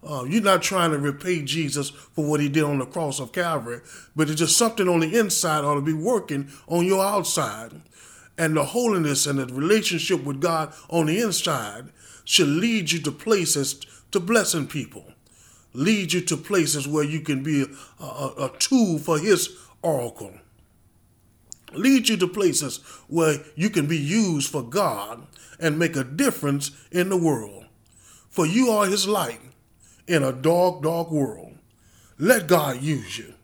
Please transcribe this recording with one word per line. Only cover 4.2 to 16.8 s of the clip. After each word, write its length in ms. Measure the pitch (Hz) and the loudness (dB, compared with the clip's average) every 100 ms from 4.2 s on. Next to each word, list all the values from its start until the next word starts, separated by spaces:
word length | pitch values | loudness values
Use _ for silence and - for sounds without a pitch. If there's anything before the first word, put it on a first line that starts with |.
| 151 | -2
it's 100 | 156 | 0
just 180 | 170 - | 2 4
something 300 | 233 226 185 | 2 2 2
on 120 | 170 | 4
the 180 | 160 220 | 4 2
inside 460 | 214 - 175 151 | 2 0 0 0
ought 120 | 147 147 | 2 0
to 60 | |
be 120 | 143 | 0
working 560 | 156 175 240 - 139 139 - - | -2 0 0 -2 -6 -6 -14 -4
on 180 | 170 175 | 0 2
your 180 | 190 | 2
outside. 680 | 196 202 170 - 127 107 117 156 - - - - - - | 2 0 -2 -2 -2 -6 -12 -16 -20 -20 -20 -20 -20 -4
And 180 | 165 156 | 0 2
the 80 | |
holiness 640 | 139 226 240 196 151 135 143 | 0 0 2 2 2 0 0
and 120 | 139 | 0
the 140 | 127 | -2
relationship 680 | 127 156 214 196 170 - 180 | -4 2 2 2 -2 0 -2
with 160 | 139 139 | -2 -2
God 340 | 170 165 156 - - | 0 0 -4 -10 -4
on 180 | 170 151 | 0 2
the 120 | 180 | 2
inside 720 | 233 175 180 139 107 104 135 _ - - | 0 -2 -2 -2 -4 -12 -18 _ -20 -20
should 240 | - - 156 | -2 2 4
lead 440 | 151 226 220 165 | 4 2 0 -2
you 80 | 170 | -2
to 100 | 147 | -4
places 680 | 143 - 208 165 147 135 - - - _ | -6 0 2 2 0 -2 -6 -14 -20 _
to 80 | - | -6
blessing 460 | 175 226 190 170 123 | 2 2 2 -2 -4
people, 380 | 151 110 - - - _ _ - - _ | -6 -10 -14 -20 -20 _ _ -20 -20 _
lead 400 | 120 160 214 175 | -2 0 2 0
you 80 | 175 | -2
to 160 | 175 151 | -2 -4
places 500 | - 196 151 143 | 0 0 2 -2